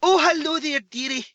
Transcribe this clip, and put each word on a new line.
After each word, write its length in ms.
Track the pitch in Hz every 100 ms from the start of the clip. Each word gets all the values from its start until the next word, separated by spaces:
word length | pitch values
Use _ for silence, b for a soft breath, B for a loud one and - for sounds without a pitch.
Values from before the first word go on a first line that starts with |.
Oh, 160 | 349 370
hello 400 | 320 330 302 320
there, 200 | 302 277
dearie. 460 | 190 233 262 262 233